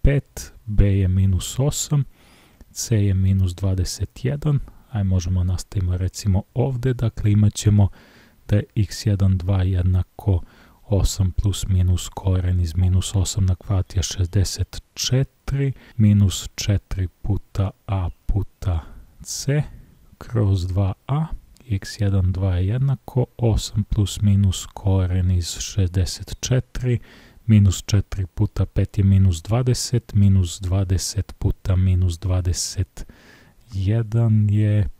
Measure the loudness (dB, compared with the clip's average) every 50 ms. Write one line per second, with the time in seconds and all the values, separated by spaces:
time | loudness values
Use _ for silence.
0 | 4 2 2 2 -4 _ _ -16 -16 -16 -20 -18 _ -2 2 2 4 4 4 2
1 | 2 2 2 2 2 2 2 0 -2 -6 -4 -2 -2 -2 -2 -4 -4 -2 -2 -2
2 | -2 -4 -10 _ _ _ _ _ _ _ _ _ -20 _ -12 -12 -4 -2 0 2
3 | 2 2 2 2 2 2 2 2 2 0 -2 -4 -2 -2 -2 -2 -2 -4 -4 -6
4 | -8 -8 _ -6 -6 -4 -4 -2 -2 -2 -2 -2 -4 -6 -16 -20 -20 _ -4 -2
5 | 0 2 0 0 0 0 -2 0 0 0 -2 -4 -6 _ -6 -4 -2 -2 -2 -2
6 | -4 -4 -6 -4 -2 0 0 0 -2 _ _ -2 -2 -2 -2 -2 -2 -2 -2 0
7 | -4 -4 -4 -2 0 2 4 4 4 4 2 2 2 4 4 4 4 2 0 -10
8 | -20 -20 -20 -20 -20 _ _ _ _ -2 -2 -2 -2 _ _ -2 -2 -2 -4 -4
9 | -2 -2 0 2 2 2 2 0 0 0 0 0 0 0 0 0 0 2 2 0
10 | -2 _ _ -4 0 0 0 0 -2 -8 -18 -20 -20 -20 _ _ -4 -2 0 2
11 | 2 0 0 0 -2 0 0 0 -2 -2 -2 -2 -2 0 0 2 2 2 0 0
12 | -2 -8 -12 -4 -2 0 0 0 0 0 0 0 0 -2 0 0 0 2 2 0
13 | 0 0 -2 -2 -2 0 0 0 0 0 0 _ -4 -4 -2 -2 -2 _ -4 -4
14 | -4 -4 -2 -4 -4 0 0 0 0 0 -2 -6 -6 _ -8 -16 _ _ _ -8
15 | -4 -2 0 0 0 -2 _ _ _ -6 -2 -2 -2 -2 -4 -6 -16 -12 0 2
16 | 4 6 6 6 4 2 0 -4 -10 -12 _ -2 0 2 2 2 _ _ -6 -6
17 | -6 -6 _ _ -4 -4 -4 -4 -4 _ _ -2 -2 -2 -4 _ _ -4 -4 -2
18 | -2 -4 -6 _ _ -2 -2 -2 -2 -4 _ _ -2 -2 -2 -2 -4 -8 -20 -20
19 | -20 -20 _ -20 -14 -12 -10 -6 -2 -2 0 0 -2 -4 -10 -20 -20 -20 -20 _
20 | -20 _ -20 _ -16 -6 -2 0 2 2 2 0 0 -2 0 0 0 -2 -2 _
21 | _ -4 -2 -2 -2 -4 -6 -10 -12 _ -20 -20 -6 -6 -6 -6 -6 -10 -6 -2
22 | -2 0 2 2 2 0 0 0 -2 0 0 0 0 0 0 0 0 -2 -2 -4
23 | _ -4 -2 -2 -2 -2 _ -2 0 0 0 0 -2 -4 -4 -4 -2 _ 0 0
24 | 0 -2 -2 0 2 4 4 4 4 2 0 -2 -8 -14 _ -6 -2 0 0 2
25 | 0 0 0 0 0 2 0 0 -2 -4 -8 -10 -10 -6 -2 -2 -2 0 0 -2
26 | -2 -2 -4 -10 -12 -14 -12 -10 -4 -2 -2 -2 -2 _ _ -4 -2 -2 -2 -2
27 | -4 -10 -20 -20 -20 -20 _ -8 _ 4 6 6 6 6 2 0 -2 0 0 0
28 | 0 _ -6 -6 -6 -8 _ -2 -2 -2 _ -4 -4 -2 _ -2 -2 0 0 2
29 | 4 4 6 6 6 4 2 0 -4 -2 -2 0 2 0 0 -2 -2 -2 -2 -2
30 | -2 0 2 4 4 6 6 4 2 0 -4 -8 -4 -2 -2 0 0 0 0 -2
31 | -2 -4 -4 -6 -6 -6 -10 _ -2 -2 -2 -2 _ 0 0 2 2 2 2 2
32 | 2 0 -2 -2 -4 -2 -2 0 0 -2 -2 -2 -6 -6 -4 -6 -6 _ _ -14
33 | -14 -14 -16 -20 -20 -20 -20 -20 -20 -20 _ -20 _ -12 -8 -4 -2 0 0 0
34 | -2 0 0 2 2 4 4 4 4 2 2 2 2 2 2 2 0 0 -4